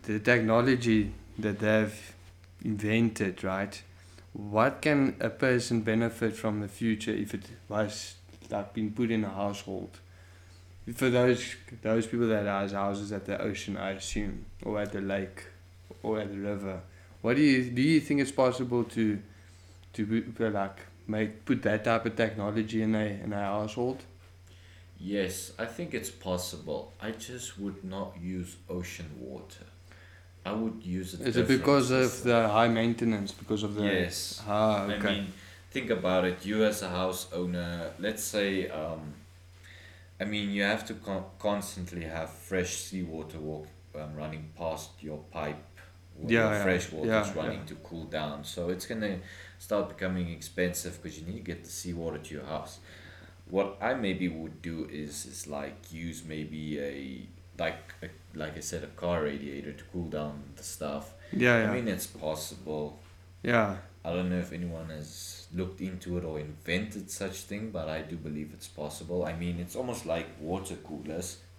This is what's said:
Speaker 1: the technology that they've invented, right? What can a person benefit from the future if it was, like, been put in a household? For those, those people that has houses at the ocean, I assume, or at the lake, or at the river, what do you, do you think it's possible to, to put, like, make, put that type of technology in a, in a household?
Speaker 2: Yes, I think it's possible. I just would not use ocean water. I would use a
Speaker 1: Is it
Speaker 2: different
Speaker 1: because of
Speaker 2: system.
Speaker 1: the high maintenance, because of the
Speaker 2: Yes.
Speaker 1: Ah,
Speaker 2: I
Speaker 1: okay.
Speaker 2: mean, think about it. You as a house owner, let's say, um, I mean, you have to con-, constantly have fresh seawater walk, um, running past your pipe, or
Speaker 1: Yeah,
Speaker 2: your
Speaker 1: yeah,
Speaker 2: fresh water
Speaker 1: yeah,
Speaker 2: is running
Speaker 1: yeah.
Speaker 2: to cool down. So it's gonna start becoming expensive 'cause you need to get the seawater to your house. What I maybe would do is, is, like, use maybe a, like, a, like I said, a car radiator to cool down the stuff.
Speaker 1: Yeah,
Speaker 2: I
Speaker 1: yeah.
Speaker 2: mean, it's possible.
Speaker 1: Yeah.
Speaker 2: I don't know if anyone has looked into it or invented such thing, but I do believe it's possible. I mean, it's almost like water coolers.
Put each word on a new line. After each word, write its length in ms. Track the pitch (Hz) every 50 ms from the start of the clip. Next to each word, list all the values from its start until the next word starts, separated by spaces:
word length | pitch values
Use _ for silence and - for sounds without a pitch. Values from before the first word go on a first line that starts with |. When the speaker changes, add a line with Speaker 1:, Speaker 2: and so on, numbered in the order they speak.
| -
Speaker 1:
the 160 | 110 104 110
technology 960 | 107 123 123 117 113 110 113 117 120 135 131 120 120 117 113 107 101 101 - - - - - -
that 200 | 110 107 101 101
they've 540 | 107 107 107 110 107 101 - - - - - - - - - - - - - - -
invented, 800 | 113 107 104 107 104 110 113 117 113 110 - 107 95 90 - -
right? 380 | 95 95 95 101 101 - - - - - - - - - - - - -
What 480 | 110 101 104 104 107 117 139 139 -
can 340 | - 156 147 143 135 131 - -
a 80 | 117 113
person 520 | - - 139 131 127 120 113 - 120 113
benefit 540 | 107 113 110 113 117 117 117 - 117 110 107
from 240 | - - 110 104 104
the 80 | 104
future 440 | 98 - - 117 113 110 107 - 110
if 220 | 107 107 107 104 -
it 120 | 98 - - - - - -
was, 460 | 104 107 107 104 107 - - - - - - - - - - -
like, 240 | 110 104 101 - -
been 180 | 113 110 104
put 200 | 107 120 120 113
in 120 | 113 110 104
a 60 | 98
household? 680 | 95 98 101 101 101 98 - 95 95 92 92 90 - - - - - - - - - - - - - - - - - - - 120 120
For 140 | - 135 131
those, 460 | 123 123 123 127 123 120 - - - - - - 120 -
those 260 | - 110 110 113 110
people 220 | - - 117 120 110
that 160 | 110 104 101
has 260 | 101 98 98 101 98
houses 400 | 98 98 98 101 98 101 104 101
at 140 | 107 95 95
the 160 | 101 98 95
ocean, 340 | 98 104 95 - - 104 98
I 160 | 92 95 98
assume, 540 | 98 101 - - - 104 104 101 101 - - - - - -
or 160 | 107 107 104
at 140 | 104 104 -
the 80 | 101
lake, 420 | 98 98 98 98 98 92 - - - - - - - - - - - - - -
or 200 | - 107 107 107
at 80 | 104 101
the 60 | 101 98
river, 400 | 101 104 104 98 98 95 95 90 90 - - - - - - -
what 140 | - 110 127
do 60 | 139
you, 280 | 151 147 135 127 123 123
do 120 | 120 123
you 180 | 135 156 160 151
think 220 | 151 - 147 139
it's 100 | 139 135
possible 540 | - - 131 127 120 135 131 120 120 120 113
to, 340 | 113 - 117 113 107 104 104 - - - - - - - - - - - - - - -
to 280 | - 107 104 113 110 - 123 110
put, 200 | - 117 110 104
like, 260 | 101 98 98 - - - - - - -
make, 380 | - 107 107 110 104 - - -
put 180 | - 127 113 -
that 200 | 104 104 107 107
type 220 | 120 113 113 -
of 100 | 117 110
technology 680 | - 113 107 104 104 101 104 104 113 107 110 113 110
in 140 | 110 107 110
a, 240 | 107 107 107 101 101
in 120 | - 107 104
a 80 | 101
household? 600 | 101 98 101 104 107 110 - 123 120 127 131 - - - - - - - - - - - - - - - - - - - -
Speaker 2:
Yes, 540 | - 85 95 101 101 95 90 90 - - - - -
I 60 | 113
think 280 | - - - - - -
it's 160 | 113 110 -
possible. 840 | - - - 92 90 87 - - - 76 82 82 73 - - - - -
I 100 | - 107
just 480 | 110 113 - 123 127 123 - - - 98
would 240 | 101 101 95 - 95
not 320 | 92 92 98 98 92 - 87
use 340 | 85 92 92 90 87 - - - - -
ocean 400 | 90 90 90 - - - 85 76 73 62
water. 460 | 64 65 65 60 - - - - - - - - - - - - - - - - - - - - -
I 80 | 92 104
would 280 | 110 113 113 - - -
use 300 | 90 90 95 90 - -
a 20 |
Speaker 1:
Is 180 | - 123 127 113
it 60 | 123
Speaker 2:
different 80 | 113 120 131 127
Speaker 1:
because 300 | - 139 143 139 123 120
of 140 | 131 131 127 120
Speaker 2:
system. 200 | 123 - - 120
Speaker 1:
the 160 | 117 117 113
high 220 | 107 104 110 117 117
maintenance, 640 | 113 113 113 117 113 - 123 117 110 101 101 98 -
because 300 | - - - 110 104 107
of 120 | 101 101
the 80 | 104 104
Speaker 2:
Yes. 580 | 101 95 90 87 87 - - - - - - 107
Speaker 1:
Ah, 380 | 104 104 107 110 110 107 101 98
Speaker 2:
I 80 | 104 107
Speaker 1:
okay. 220 | 101 104 101 101
Speaker 2:
mean, 180 | 101 98 90 - - - - - - - -
think 180 | - 135 120 113
about 340 | 110 90 92 90 92 92 90
it. 220 | 90 90 - -
You 180 | 98 107 107 110
as 180 | 107 104 104
a 60 | 98
house 400 | 90 87 92 92 92 90 90 - - 87
owner, 580 | 87 90 87 87 87 87 85 87 85 85 78 - -
let's 240 | 90 110 110 - -
say, 460 | - - 104 101 98 95 95 90 -
um, 440 | 76 78 78 82 80 78 78 76 76 - - - - - - - - - - - - - - - - - - - - -
I 60 | 98
mean, 240 | 104 104 104 101 101
you 140 | 101 101 98
have 200 | 101 110 110 -
to 80 | - 107
con-, 300 | 92 - 101 95 92 92 - -
constantly 640 | - - 104 104 101 92 - - 92 87 87 87 85 82
have 260 | 80 80 82 82 82
fresh 460 | - - - - 95 92 90 90 -
seawater 600 | - - - 95 92 90 80 80 78 78 76 - 80
walk, 280 | 76 76 78 76 78 80 - - - - -
um, 220 | 78 78 76 76
running 340 | 76 76 78 78 78 78 78 -
past 320 | 82 85 80 78 76 - - - -
your 200 | 76 76 76 76 - -
pipe, 320 | - 82 76 76 76 - - - - - - - - - - - - -
or 120 | - 113
Speaker 1:
Yeah, 80 | 117 113 113
Speaker 2:
your 80 | 107 107
Speaker 1:
yeah, 100 | 104 101
Speaker 2:
fresh 280 | 95 92 90 90 -
water 160 | 80 78 85 113
Speaker 1:
yeah, 200 | 110 110 104 -
Speaker 2:
is 60 | -
running 240 | 80 78 78 80 78
Speaker 1:
yeah. 60 | 80
Speaker 2:
to 100 | 78 -
cool 300 | - - - 85 82 80
down. 380 | 78 80 78 76 73 73 71 73
So 260 | - - 90 85 87
it's 180 | 92 90 -
gonna 320 | - 117 110 107 104 95 90 92 - - - - - - -
start 300 | - - 107 101 92 -
becoming 400 | - - 95 92 92 90 87 85
expensive 680 | 85 78 - - - 95 90 87 87 - - 90 - - -
'cause 160 | 82 78 80
you 60 | 80
need 80 | 87 104 117 90
to 60 | 90
get 120 | 85 85 -
the 60 | -
seawater 480 | - - - 87 85 85 82 82 78
to 160 | 76 78 - 80
your 120 | 73 65
house. 340 | 71 80 76 - - - - - - - - - - - - - - - - - -
What 280 | 87 98 98 98 - -
I 140 | 101 120 135
maybe 340 | 131 107 95 90 - 92
would 340 | 87 80 80 80 78 78 - -
do 260 | 85 82 80 76 -
is, 340 | 73 76 76 73 71 - -
is, 180 | 65 67 - -
like, 480 | 73 73 71 71 71 71 - - - 80
use 300 | 80 85 85 78 78 82
maybe 540 | 78 78 78 76 78 78 78 78 76 73 71
a, 480 | 71 69 69 69 69 67 65 60 - - - - - - - -
like, 340 | 85 80 - - - - - -
a, 60 | - - - - - - -
like 240 | 78 78 76 76
I 40 | 80
said, 220 | 73 - 87 82 73
a 40 |
car 340 | 76 - - 87 87 87 82
radiator 500 | 76 73 73 69 71 69 67 71 71 73
to 120 | 73 - - - -
cool 160 | 90 85 78
down 240 | 73 76 76 73 71 71 69 69 69
the 80 | - -
stuff. 500 | - - - 78 73 73 71 - - - - - -
Speaker 1:
Yeah, 240 | - - 123 123 120
Speaker 2:
I 40 | 113
Speaker 1:
yeah. 120 | 110 107 104
Speaker 2:
mean, 140 | 127 117
it's 200 | 110 92 92 -
possible. 920 | - - - 78 78 78 76 - - - 90 - 76 78 76 76 76 - - - - - - - - - - -
Speaker 1:
Yeah. 340 | 117 120 113 107 101 95 92 - - - - -
Speaker 2:
I 100 | 82 87
don't 160 | 90 90 90
know 100 | 90 90
if 120 | 85 - -
anyone 360 | 85 87 85 82 80 80 80
has 580 | 78 78 76 78 - - - - - - - - 85
looked 260 | 90 92 90 - -
into 360 | 92 95 90 92 - 90 87
it 60 | 87 82
or 160 | 80 78 76
invented 680 | 73 73 76 - - - 85 95 101 - 107 104 90 -
such 320 | - - 98 95 - - -
thing, 280 | - 101 104 110 110
but 160 | 98 85 78 78
I 120 | 78 80
do 140 | 76 78 85
believe 360 | 80 76 78 73 76 76 - -
it's 140 | - -
possible. 580 | - - - 76 73 - - 82 80 87 90 76
I 80 | 82 82
mean, 260 | 82 87 87 85 85
it's 160 | 87 - -
almost 300 | 117 127 123 113 - -
like 220 | 82 80 85 80 - - -
water 360 | 76 82 92 95 95 - 85
coolers. 600 | - - - 80 71 73 76 78 87 90 - - - - - -